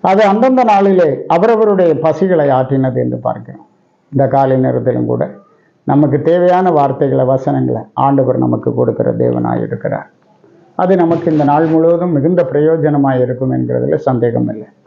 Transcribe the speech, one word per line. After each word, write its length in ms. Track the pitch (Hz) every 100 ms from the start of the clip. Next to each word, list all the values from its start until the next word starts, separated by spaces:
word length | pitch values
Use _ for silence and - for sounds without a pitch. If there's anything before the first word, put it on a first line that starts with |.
அது 220 | 180 190
அந்தந்த 420 | 214 208 262 262
நாளிலே 600 | 240 202 196 190 165 - -
அவரவருடைய 680 | 165 208 220 220 196 175
பசிகளை 540 | 143 156 151 190 175 143
ஆற்றினது 460 | 131 127 135 131
என்று 220 | 123 123 123
பார்க்கிறோம். 500 | 120 117 - - - _ _ _ _
இந்த 160 | 143 135
காலை 280 | 135 135 131
நேரத்திலும் 500 | 131 123 117 123 120
கூட 240 | 120 - - _ _ _ _
நமக்கு 380 | - 139 151 139
தேவையான 480 | 156 175 180 180 185
வார்த்தைகளை, 540 | 156 139 135 143 135
வசனங்களை 560 | 127 131 143 139 127 120 113
ஆண்டவர் 460 | - 135 139 127 123
நமக்கு 360 | 127 117 127
கொடுக்கிற 380 | 120 - - 62
தேவனாய் 500 | 58 62 62 60 58
இருக்கிறார். 480 | 57 - - - - _ _ _ _ _ _
அது 220 | - 180 190
நமக்கு 360 | 165 165 170
இந்த 120 | 156
நாள் 220 | 143 143 160
முழுவதும் 460 | 160 165 170 180
மிகுந்த 360 | 151 139 180 139
பிரயோஜனமாய் 680 | 143 151 165 151 147 139 127
இருக்கும் 320 | 127 123 131
என்கிறதுல 420 | 127 123 123 127
சந்தேகம் 540 | 151 139 127 120 120 120
இல்லை. 180 | 107 107 _